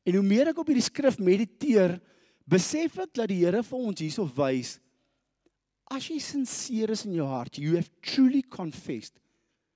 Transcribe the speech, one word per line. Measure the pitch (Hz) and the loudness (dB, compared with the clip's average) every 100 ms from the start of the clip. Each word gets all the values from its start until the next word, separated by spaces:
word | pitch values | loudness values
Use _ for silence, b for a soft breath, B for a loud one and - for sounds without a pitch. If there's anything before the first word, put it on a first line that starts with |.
En | - | 0
hoe | 185 | 2
meer | 196 214 311 | 4 4 4
ek | 320 | 0
op | 311 | 0
hierdie | 254 | 2
skrif | - - 269 - | 0 0 0 2
mediteer, | 185 196 226 - 294 220 180 180 b b b b - | 2 2 2 -4 2 4 4 0 b b b b 0
besef | 185 - 302 330 - | 2 2 -2 -2 -4
ek | 381 | -6
dat | 247 220 | -4 -2
die | 190 | 2
Here | 170 202 | 2 2
vir | 233 254 | -2 -6
ons | 233 185 | -6 -4
hierso | 156 147 170 123 | -6 -4 -4 0
wys, | 135 131 120 - _ _ _ _ _ _ _ _ _ _ _ | 0 0 -4 -12 _ _ _ _ _ _ _ _ _ _ _
as | 269 - | -12 -8
jy | 311 | -8
sinseer | - 285 254 - - 220 220 | -6 -6 -6 -6 -6 -4 -2
is | 214 | -4
in | 214 | -4
jou | 170 139 | -4 -4
hart, | 131 123 - | -6 -8 -6
you | 147 170 | 0 0
have | 160 _ | -2 _
truly | - - 262 277 | -6 2 4 4
confessed, | - - 170 - - 117 - _ _ _ _ _ _ | -2 -8 -10 -10 -10 -10 -10 _ _ _ _ _ _